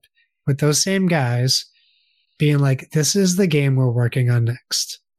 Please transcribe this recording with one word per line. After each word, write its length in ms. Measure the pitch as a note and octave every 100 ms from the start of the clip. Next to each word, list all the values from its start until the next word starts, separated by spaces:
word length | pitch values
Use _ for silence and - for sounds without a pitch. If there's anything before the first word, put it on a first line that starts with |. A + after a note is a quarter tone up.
| _ _ _ _ -
with 120 | C#3
those 220 | D3 D3
same 260 | F#3+ G3 F#3
guys 580 | E3 B2 A#2+ C3 - - _ _ _ _ _ _ -
being 220 | D3 C#3+
like, 300 | C#3 C3 -
"This 240 | D#3 C#3 G3+
is 200 | F#3+ F3+
the 120 | F#3+
game 280 | D3 C#3 C3
we're 160 | B2+
working 380 | A#2 A#2+ C3 B2
on 160 | A#2+ A#2
next." 540 | B2 - - - - _